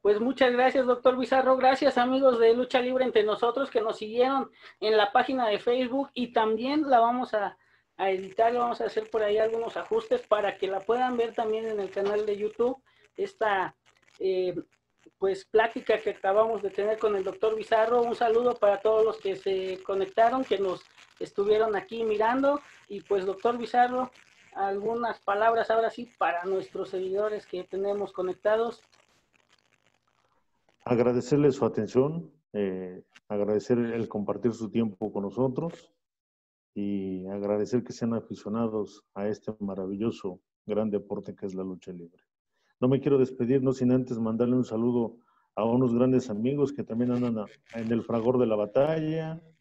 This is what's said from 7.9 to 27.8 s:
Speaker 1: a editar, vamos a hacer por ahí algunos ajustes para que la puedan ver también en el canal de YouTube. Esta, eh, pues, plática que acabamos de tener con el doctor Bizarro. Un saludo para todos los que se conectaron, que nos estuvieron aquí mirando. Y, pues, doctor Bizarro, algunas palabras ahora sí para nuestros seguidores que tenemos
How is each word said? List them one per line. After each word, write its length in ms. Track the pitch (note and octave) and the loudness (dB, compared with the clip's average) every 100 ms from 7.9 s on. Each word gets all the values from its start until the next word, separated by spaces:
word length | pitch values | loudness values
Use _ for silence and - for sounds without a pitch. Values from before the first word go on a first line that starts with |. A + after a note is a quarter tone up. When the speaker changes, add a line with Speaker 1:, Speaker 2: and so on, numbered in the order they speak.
| - | -4
Speaker 1:
a 140 | F#3+ | -2
editar, 420 | F#3+ F#3+ - A3+ | -2 -4 2 2
vamos 280 | A#3+ A#3+ A3+ | 2 -2 -2
a 20 | |
hacer 240 | A3+ - G#3+ | -4 -4 -4
por 120 | A3 | -2
ahí 160 | G#3+ G#3 | 0 2
algunos 380 | A3 A3+ A#3 E3+ | 2 0 -6 -8
ajustes 420 | F3 A3 A3 A#3+ - | -2 -4 0 -2 0
para 320 | G#3+ G3+ F#3+ | 0 0 -2
que 100 | F#3+ | -4
la 120 | F#3+ | -4
puedan 360 | - A#3+ B3+ B3 | 0 0 0 0
ver 180 | A#3 | -2
también 320 | G#3+ A3 A3 A3+ | -2 -2 -2 -4
en 140 | G#3+ | -6
el 100 | F#3+ | -6
canal 360 | G3 G3 G#3 G#3+ | -4 -2 -2 -2
de 100 | G3+ | -4
YouTube. 460 | G#3 - A#3+ C#4 _ _ _ - | -4 -2 -2 -2 _ _ _ -8
Esta, 580 | G3+ _ A3 G3 F3 _ _ _ _ _ | -8 _ -2 0 -4 _ _ _ _ _
eh, 360 | F#3+ F#3 F#3 E3 - _ _ _ - _ | -2 0 -2 -4 -10 _ _ _ -20 _
pues, 280 | F#3+ F#3+ - | -2 -2 0
plática 520 | G#3+ A3+ C4 - G#3+ | 2 2 -2 0 0
que 120 | - | 0
acabamos 500 | F#3+ G3 G3+ A3 A3 | -2 2 2 2 0
de 80 | G3 | -4
tener 300 | F#3+ G3+ A3 | -4 -2 0
con 180 | A3 G3+ | 0 0
el 80 | |
doctor 320 | F#3 - A3 A3 | -4 -2 -2 -2
Bizarro. 460 | - A3 A3 A#3+ | 0 2 4 2
Un 120 | A#3+ | 2
saludo 400 | A3+ A#3 A3+ B3 A#3+ | 0 2 4 2 2
para 240 | G3+ G3 | 2 2
todos 240 | G#3+ A3 A3 | 2 4 2
los 100 | - | 0
que 180 | G3 F#3+ | -6 -4
se 460 | G3 F#3+ F#3 F#3 | -4 -4 -4 -8
conectaron, 600 | - G3 F#3+ - A3+ B3+ | -4 -4 -2 2 2 2
que 140 | C4 F#3+ | -2 -2
nos 240 | G3 F3 - _ - _ | -2 -4 -10 _ -20 _
estuvieron 580 | - - G3+ G#3+ A3 G3+ | -10 -4 2 2 2 -2
aquí 280 | - A3+ | -6 -6
mirando. 560 | A3+ G#3 A3 B3+ C#4 C#4+ - - _ | -2 0 2 2 2 0 -6 -20 _
Y, 120 | G3+ | -14
pues, 240 | - G3+ | -2 -2
doctor 320 | F#3 F#3+ A#3 A#3+ | -2 -2 -2 -2
Bizarro, 540 | A3+ B3 B3 B3 B3+ _ _ _ _ | -2 2 2 2 -6 _ _ _ _
algunas 640 | - G3 G3+ G#3+ A#3 A#3 - | -4 -4 -2 -4 -2 -4 -4
palabras 500 | - G3+ A3+ A#3 - | -2 2 4 2 2
ahora 200 | A3+ A3+ | 2 2
sí 180 | - A#3+ _ | -4 -14 _
para 260 | E3 F3 | -2 0
nuestros 460 | F3+ F#3+ - F#3+ F#3+ | -2 -4 -4 -8 -6
seguidores 560 | F#3 F#3 G3 G#3+ G#3 - | -6 -4 -2 -2 -4 -8
que 180 | F3+ | -10
tenemos 480 | F3+ F#3+ | -8 -4